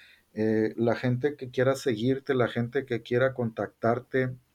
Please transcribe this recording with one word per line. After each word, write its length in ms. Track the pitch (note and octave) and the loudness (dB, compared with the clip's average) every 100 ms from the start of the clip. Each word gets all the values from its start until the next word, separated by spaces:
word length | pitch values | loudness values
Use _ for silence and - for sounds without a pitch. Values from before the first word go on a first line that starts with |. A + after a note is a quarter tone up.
| - _ _ | -20 _ _
Eh, 400 | - A2 A2 A2 - | -2 2 2 2 0
la 200 | A#2 G#2+ | 0 2
gente 420 | B2+ B2 D3 D3 | 0 0 -2 -4
que 120 | B2+ | -6
quiera 260 | C3 B2+ C3+ | 0 0 0
seguirte, 580 | D3 G#2+ A#2+ C3+ - | 0 0 0 0 0
la 160 | C3 A2+ | 0 0
gente 360 | A#2+ A#2 C3+ C3+ | 0 -2 -2 -2
que 160 | A2+ | -4
quiera 320 | - B2 C3 | 0 2 2
contactarte, 1000 | B2 A2+ A2 G2+ - A2+ A#2 - C3+ B2+ B2+ _ | 0 -4 -4 -6 -2 0 0 -2 -2 -2 -6 _